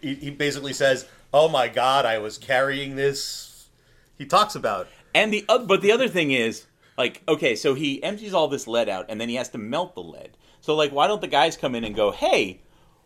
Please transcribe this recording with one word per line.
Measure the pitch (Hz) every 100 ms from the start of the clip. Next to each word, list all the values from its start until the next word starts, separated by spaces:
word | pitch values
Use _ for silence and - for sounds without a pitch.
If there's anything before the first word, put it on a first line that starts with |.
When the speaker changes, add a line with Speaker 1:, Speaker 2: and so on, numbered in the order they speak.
Speaker 1:
he, | 143 135
he | 143
basically | 143 147 139 139
says, | 127 135 131 - - _
"Oh | 143 160
my | 143 117
God, | 127 127 135 120
I | 110
was | 107 -
carrying | 117 131 135 139 139 135
this." | 139 139 - - - - - _ _ _ _ -
He | 139
talks | 185 208 143
about | 113 98 90 - _
Speaker 2:
And | 165 214
the | 208 -
oth-, | 254 214
but | 196
the | 202
other | 233 247
thing | 170 151
is, | 131 113 110 - _ _ -
like, | 123 - -
okay, | 156 156 117
so | 147 135
he | 147 139
empties | 170 208 214
all | 185 151
this | 135 117
lead | 117 107
out, | 95 92
and | 107
then | 117
he | 120
has | 120
to | 120
melt | 104 147 180 -
the |
lead. | 85 - - _ _ _
So, | - 156
like, | 151
why | 139 175
don't | 208
the | 165
guys | 143 165 160
come | 143 117
in |
and | 113 101
go, | 104
"Hey, | 95 320 247 98 90 _ _ _ _